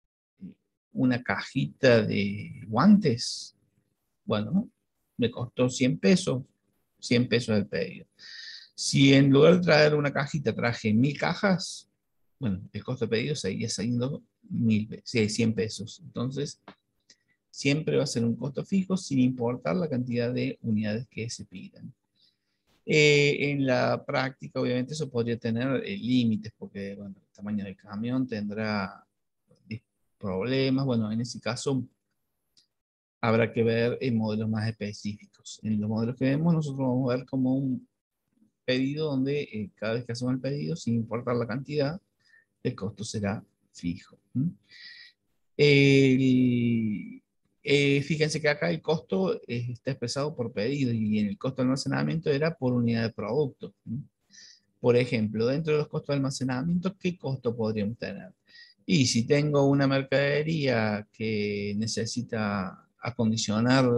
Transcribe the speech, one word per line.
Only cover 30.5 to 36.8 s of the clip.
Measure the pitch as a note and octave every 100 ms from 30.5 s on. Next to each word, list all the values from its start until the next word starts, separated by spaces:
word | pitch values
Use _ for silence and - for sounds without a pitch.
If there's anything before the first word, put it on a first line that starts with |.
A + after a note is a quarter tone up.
| C3+ C3+ C3+
Bueno, | C#3 A#2 G#2+
en | A2+
ese | B2 A2+
caso, | A2 B2+ C#3+ C3 B2 _ _ _ _ _ _ _ _ _ _ _ _ _
habrá | A#2 A2+ A2
que | A#2
ver | A2+ A#2 A#2+ -
en | C3 A2+
modelos | A2 G#2+ A2
más | A2 G#2+
específicos. | - G#2 G#2 G#2 G#2+ - _ - -
En | A2 G#2+
los | G#2+
modelos | A2 A#2 C3
que |
vemos, | C3 C#3+ E3+
nosotros | D#3+ D3
vamos | C3+